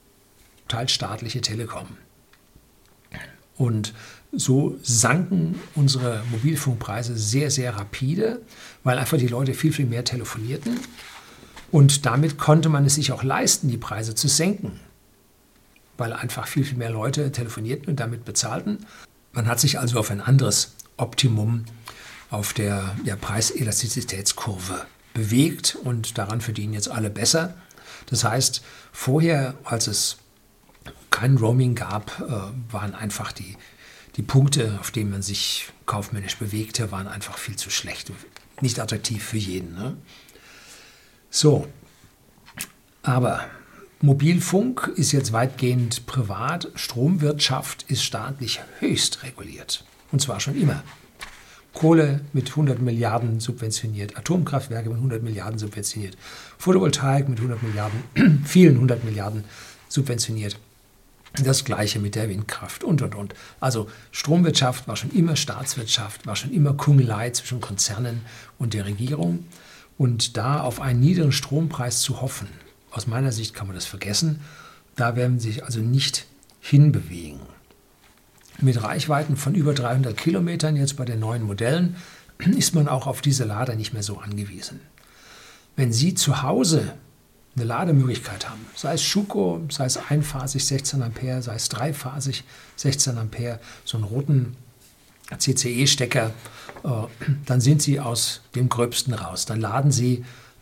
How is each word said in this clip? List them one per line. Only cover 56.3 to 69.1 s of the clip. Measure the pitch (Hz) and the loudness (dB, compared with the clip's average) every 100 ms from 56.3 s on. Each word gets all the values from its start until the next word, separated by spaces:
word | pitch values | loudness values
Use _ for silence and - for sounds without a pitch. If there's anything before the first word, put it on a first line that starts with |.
| - - - | -18 -20 -2
Photovoltaik | 185 185 175 - 135 139 135 | 2 4 4 2 2 2 2
mit | 113 | 0
hundert | 123 113 | -2 -2
Milliarden, | 113 104 107 110 - - | -4 -2 -4 -4 -2 6
<clears throat> | 233 143 - | 8 8 6
vielen | 185 170 120 | 10 10 10
hundert | 127 120 | 6 2
Milliarden | 117 104 101 107 104 - - - - | -2 -4 -4 -6 -8 -16 -20 -20 -4
subventioniert. | 147 135 117 - 110 104 - - _ _ _ _ _ - | -2 0 -2 -4 -4 -6 -8 -14 _ _ _ _ _ -10
Das | - 135 135 - | -2 2 2 0
Gleiche | 101 104 107 | -2 0 -2
mit | 101 | -2
der | 110 110 | -2 -4
Windkraft | 95 104 - - - | -4 -6 -8 -10 -6
und, | 302 147 | 0 2
und, | 101 | 0
und. | 101 101 - - - | -6 -10 -12 -20 -6
Also | 131 110 104 - - | -2 -2 -4 -12 -12
Stromwirtschaft | - 143 175 170 - 131 127 - | -6 2 4 4 4 2 0 -6
war | 104 | -8
schon | 139 | -2
immer | 214 165 147 | 2 2 2
Staatswirtschaft, | - 104 131 - 110 - 104 - - | -2 -6 -6 -6 -2 -2 -4 -10 -8
war | |
schon | 101 123 | -6 -2
immer | 214 143 | 2 2
Kungelei | 143 147 139 120 107 123 | 2 6 6 6 0 -2
zwischen | 120 - 127 | -4 -6 -6
Konzernen | - 98 - 104 123 117 113 - - - | -4 -2 -2 -2 -4 -6 -10 -16 -18 -6
und | 117 | -4
der | 104 101 | -2 -4
Regierung. | 101 127 | -4 -4